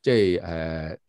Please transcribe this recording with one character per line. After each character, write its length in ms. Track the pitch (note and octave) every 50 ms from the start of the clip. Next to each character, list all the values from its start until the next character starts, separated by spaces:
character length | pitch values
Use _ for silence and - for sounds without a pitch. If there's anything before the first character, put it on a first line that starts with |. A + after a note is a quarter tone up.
| -
即 80 | C3+
係， 300 | B2 A2+ G2+ F#2 F2 F2
誒， 560 | F2+ F2 E2 E2 D#2+ E2 D#2+ D#2+ D#2 D#2 D#2+ - _